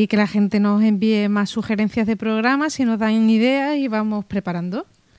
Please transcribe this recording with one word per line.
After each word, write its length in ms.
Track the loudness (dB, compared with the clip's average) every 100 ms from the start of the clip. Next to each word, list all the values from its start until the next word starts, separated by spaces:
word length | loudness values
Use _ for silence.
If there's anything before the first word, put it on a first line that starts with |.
y 60 | 2
que 100 | 2
la 100 | 0
gente 320 | 0 0 2
nos 240 | 2 2
envíe 460 | 2 2 2 2 0
más 200 | 0 -2
sugerencias 580 | -4 -4 -2 -2 0 -2
de 80 | -2
programas 640 | -2 0 0 0 -2 -2
y 60 | -2
nos 120 | 0
dan 300 | 0 2 4
ideas 480 | 4 2 2 0 -2
y 100 | -2
vamos 380 | -2 -2 -4 -6
preparando. 600 | -6 -4 -6 -6 -8 -10 _ _